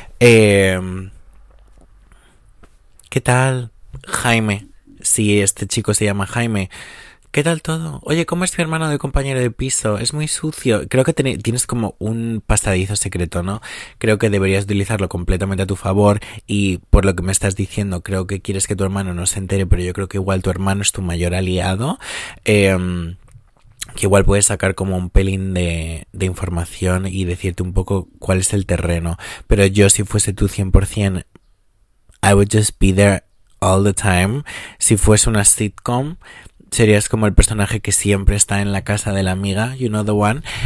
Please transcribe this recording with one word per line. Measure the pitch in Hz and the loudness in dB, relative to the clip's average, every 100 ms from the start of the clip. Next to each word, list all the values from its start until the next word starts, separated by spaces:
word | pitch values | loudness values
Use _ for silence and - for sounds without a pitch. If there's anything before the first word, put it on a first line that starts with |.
| - - | -14 4
em, | 120 113 107 101 95 92 92 92 95 - - - - - - - - - - - _ _ _ - - - _ - - | 6 8 8 6 4 0 -4 -8 -10 -16 -20 -20 -20 -20 -20 -20 -20 -20 -20 -20 _ _ _ -20 -20 -20 _ -20 -6
¿qué | 131 | -4
tal, | 127 123 131 127 117 - - - - | 2 2 2 0 -6 -14 -20 -18 -8
Jaime? | - 127 117 110 101 104 - - - | -4 2 2 2 -2 -6 -20 -20 -10
Si | - - 107 104 | -2 0 2 2
este | 98 - 101 | 2 -2 -4
chico | - 107 | -4 -2
se | 107 | 0
llama | 104 101 95 | 0 -2 -4
Jaime. | 120 120 107 92 - - - - - _ | -2 -2 -2 -4 -8 -20 -20 -20 -20 _
¿Qué | - | -2
tal | 151 165 | 0 -2
todo? | - 160 160 139 | -4 -6 -6 -8
Oye, | - 160 165 | -4 -2 -2
¿cómo | 170 | -2
es | 185 - | -4 -2
mi | |
hermano | 160 160 160 | -4 -2 -2
de | 147 | -2
compañero | 143 139 135 131 | -2 -2 0 0
de | 123 | -2
piso? | - 131 - 110 104 | -2 -4 -2 -2 -2
Es | 113 | -4
muy | 151 151 | -4 -4
sucio. | - 156 - 127 107 78 | -4 -6 -4 0 0 0
Creo | 127 | 0
que | 131 | 2
teni-, | 160 135 - | 0 -2 -2
tienes | - 120 - | -2 -4 -2
como | 123 107 - | -4 -4 -4
un | 107 113 117 113 | -6 -4 -4 -6
pasadizo | - 110 - 95 95 101 | -2 -2 0 0 0 -4
secreto, | 98 92 87 90 | -4 -4 -4 -4
¿no? | 90 104 - - - - | -6 -6 -10 -16 -18 -4
Creo | 110 107 | 0 2
que | 113 | 2
deberías | 101 95 98 | 2 2 2
utilizarlo | 98 101 98 110 92 | 0 0 0 -2 -2
completamente | 87 87 95 95 95 | -2 0 0 0 -2
a | 95 | -2
tu | 98 | -4
favor | 98 98 104 104 - 104 - | -2 2 4 2 -2 -14 -6
y | 101 98 90 - | -2 -2 -2 2
por | 104 | 4
lo | 98 | 4
que | 87 | 0
me | 87 | -2
estás | 98 101 | 0 0
diciendo, | 95 98 - 101 90 | -2 -4 -4 -4 -4
creo | - 95 92 | -6 -6 -4
que | 98 | -6
quieres | - 98 - | -4 -4 -2
que | |
tu | 95 | -2
hermano | 98 98 95 | -2 -2 -4
no | 87 87 | -4 -4
se | - | -4
entere, | 95 98 | -2 0
pero | 92 90 | 2 0
yo | 90 | 0
creo | 92 95 | -4 -6
que | 98 | -4
igual | 95 95 | -2 -2
tu | 95 | -2
hermano | 90 95 98 | -2 -2 -2
es | 98 | -2
tu | - | -4
mayor | 92 85 87 87 | -4 -2 -2 -2
aliado. | 92 92 92 95 131 254 - - - - | -2 -2 -2 -2 -4 -6 -10 -12 -12 -8
Em, | - 104 101 - 90 90 85 92 - - _ _ - - - | 0 4 4 2 0 -4 -6 -10 -18 -20 _ _ -20 -18 -14
que | - 101 | -4 2
igual | 98 | 4
puedes | 95 101 101 | 4 4 2
sacar | 101 98 | 0 -2
como | 95 95 92 | -2 -2 -4
un | 90 | 0
pelín | - 98 95 95 | 2 2 0 -2
de, | 90 87 85 82 82 - | -2 0 -2 -6 -10 -12
de | 95 95 | -4 -4
información | 87 92 87 87 - 92 90 95 | -4 -4 -4 -6 -4 0 0 -2
y | 95 90 | -4 -4
decirte | 87 95 87 | -4 -4 -4
un | 90 | -4
poco | 95 92 98 90 - | -2 -2 -2 -4 -8
cuál | - 92 | -2 0
es | 92 | 0
el | 104 92 | -2 0
terreno. | 85 85 85 82 85 - - - | -2 0 -2 -2 -6 -10 -6 2
Pero | 104 98 | 4 6
yo, | 98 98 | 6 6
si | - | 4
fuese | 101 107 - | 0 -2 -2
tú | 98 98 | 0 -2
cien | - 95 | 0 2
por | 92 95 | 4 4
cien, | - 101 92 - _ _ _ _ _ _ _ _ - 98 | 0 -2 -2 -8 _ _ _ _ _ _ _ _ -2 4
I | |
would | 101 101 | 4 4
just | 110 104 - | 2 0 2
be | 98 | 2
there | 95 101 95 - _ _ - | 4 4 2 -4 _ _ -2
all | 95 95 | 2 2
the | 101 | 2
time. | 95 101 90 95 131 151 - - - | 0 0 2 0 -2 -8 -14 -16 -4
Si | - 107 | 0 2
fuese | 107 107 - | 4 4 4
una | 107 | 2
sitcom, | 101 - 107 - - 120 143 170 - - - _ - | 2 2 -2 -6 -4 -4 -4 -8 -16 -20 -20 _ -6
serías | - 110 104 - | 2 6 4 2
como | 110 104 | 0 2
el | |
personaje | 95 - 107 101 110 | 4 4 2 -2 -2
que | - | -2
siempre | 101 101 101 98 101 | -2 2 0 2 0
está | - 101 | 0 -2
en | 101 | -2
la | 98 | -2
casa | - 104 - | -2 -4 -2
de | 98 | -2
la | 92 | -2
amiga, | 92 98 98 117 131 | -2 -2 -2 -4 -4
you | 123 | -2
know | 107 | -2
the | 107 | 0
one. | 104 104 127 - - | 2 2 0 -6 -4